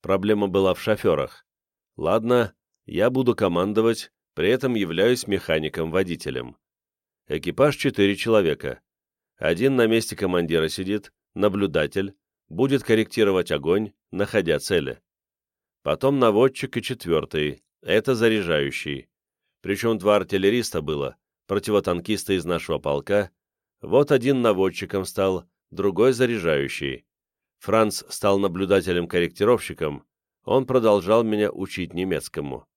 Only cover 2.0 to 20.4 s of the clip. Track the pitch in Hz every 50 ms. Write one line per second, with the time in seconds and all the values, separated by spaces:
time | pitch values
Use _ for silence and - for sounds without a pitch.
2 | - 82 101 113 110 120 123 123 117 98 _ _ _ _ _ _ _ - - 82
3 | 104 127 127 131 127 120 113 - 107 92 85 87 90 101 104 110 110 113 117 -
4 | - - _ _ _ _ _ - 80 98 123 127 - 131 123 110 98 82 82 85
5 | 98 120 127 123 - 104 98 95 - - 80 80 78 76 - 85 82 82 80 92
6 | 98 90 82 76 - - 65 62 62 60 - _ _ _ _ _ _ _ _ _
7 | _ _ _ _ _ _ 76 76 69 87 78 - 135 147 135 - - 139 - -
8 | 101 101 101 87 - 113 113 107 95 78 73 - - 71 62 - _ _ _ _
9 | _ _ _ _ _ _ _ _ - 78 87 85 120 135 135 123 117 110 113 113
10 | 110 - - - 101 92 90 87 85 78 82 80 80 78 - - 95 95 104 104
11 | - - _ _ _ _ _ 95 98 104 95 101 98 95 143 80 76 76 - 98
12 | 98 98 - _ _ _ _ _ _ _ 80 85 131 139 139 131 - - 113 110
13 | 110 - - 117 110 101 95 92 85 - 80 73 69 78 90 104 110 98 _ _
14 | _ _ - 87 101 - - 107 90 82 76 71 - - 98 85 71 65 64 _
15 | _ _ _ _ _ _ _ _ _ _ _ _ _ _ _ _ _ 73 - -
16 | - 135 143 135 127 113 101 104 127 131 127 - - 127 - 120 110 - 127 -
17 | - 85 82 78 71 - - 76 76 73 67 _ _ _ _ _ - - 90 110
18 | 110 - 131 110 113 113 110 107 95 85 80 73 71 69 - - - 76 71 65
19 | - _ _ _ _ _ _ _ _ _ _ _ _ - 101 98 117 117 113 101
20 | 87 104 104 101 92 - 98 95